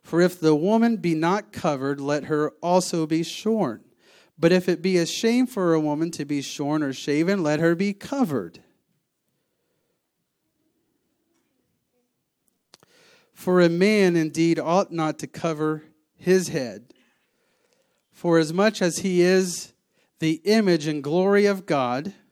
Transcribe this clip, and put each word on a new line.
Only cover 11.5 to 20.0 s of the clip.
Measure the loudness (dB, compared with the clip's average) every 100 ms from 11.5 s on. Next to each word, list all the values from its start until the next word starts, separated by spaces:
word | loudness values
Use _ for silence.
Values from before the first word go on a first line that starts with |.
| _ _ _ _ _ _ _ _ _ _ _ _ _ _ _ _ _ _
For | _ 0 4
a | 4
man | 4 2 4 4 2
indeed | 0 0 0 2
ought | 2 0 0
not | -4 -4 -6
to | -12
cover | -6 -6 -4 -4 -4 -10 _ _ _
his | 0 0 0
head, | -6 -8 -12 _ _ _ _ _ _ _ _ _ _ _ _ _
for | _ 2 2
as | 2
much | 2 2 2
as | -4 -2
he | 0 2
is | 4 4 0 -8 -14 _ _ _